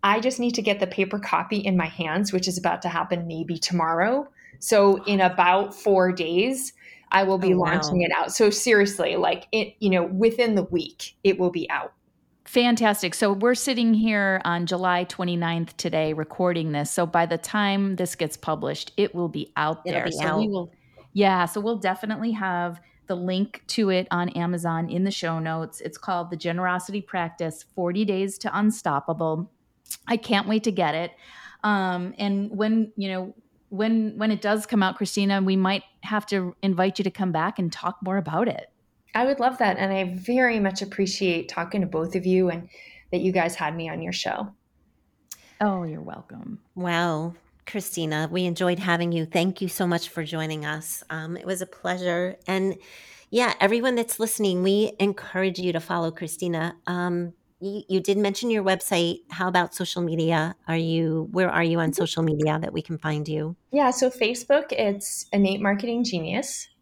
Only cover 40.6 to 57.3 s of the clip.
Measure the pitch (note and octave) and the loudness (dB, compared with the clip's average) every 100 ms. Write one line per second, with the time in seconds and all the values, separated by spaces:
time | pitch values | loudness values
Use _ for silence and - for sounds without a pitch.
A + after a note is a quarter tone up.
40.6 | G3 F#3+ G3 - F#3+ - F#3+ E3+ - - | 0 0 -8 -2 -2 0 0 0 -2 -6
41.6 | F3 G#3 E3+ D#3+ E3 F#3 F3+ F#3 F3+ E3+ | -4 -2 -2 -2 -2 -2 2 4 4 0
42.6 | F3 - - - _ F3+ F#3 F#3 E3+ F3 | -10 -20 -20 -20 _ 0 2 2 0 -2
43.6 | D#3 E3 E3 E3 E3+ F3 F#3+ - G3+ - | -4 -4 -8 -8 -6 -6 -4 -4 -6 -12
44.6 | _ _ _ _ _ _ _ - - _ | _ _ _ _ _ _ _ -20 -20 _
45.6 | G#3 F#3+ E3+ D#3 E3 - - - - - | -2 0 -4 -8 -12 -14 -16 -16 -14 -14
46.6 | _ - F3+ E3+ F3 D#3 E3 E3+ _ _ | _ -8 -2 0 0 0 -4 -10 _ _
47.6 | - G#3+ - - D#3+ D3+ D#3+ F3 F3+ E3+ | -10 -8 -6 -4 -2 -2 -2 -2 -2 0
48.6 | F3+ F3+ F#3 E3+ E3+ E3+ D#3+ F3 F3+ F#3 | 0 0 0 0 2 0 0 0 0 -2
49.6 | F#3+ - F3+ E3+ - - D3+ E3 D#3 D#3 | -6 -2 0 0 -2 -8 -8 -6 -4 -4
50.6 | D3+ D#3 D#3+ - - D#3+ D#3+ F3 - F#3 | -6 -6 -8 -12 -10 -10 -8 -8 -6 -6
51.6 | F#3 - F3+ F3+ F3+ F3 F3+ F#3 - F#3+ | -6 -8 -4 -2 -2 0 -2 -6 -4 0
52.6 | F#3+ F#3+ - - - - _ A3 A#3+ - | 0 -2 -12 -20 -20 -20 _ 0 2 2
53.6 | G3 A#3 B3 A#3+ A#3 - A3 - G#3 F3+ | 2 4 2 0 -2 -2 -4 0 0 2
54.6 | F#3 G3+ G#3+ - G3 G3+ - F#3 F#3+ F3+ | 2 4 2 2 0 0 -6 -2 -2 0
55.6 | F3+ E3+ D#3+ E3+ E3 E3 E3 - F3+ E3 | -2 -2 -2 -2 -2 -4 -10 -6 -2 -2
56.6 | E3 - - F3+ F3+ F3 F3 | -2 -6 -6 -2 -2 -2 -4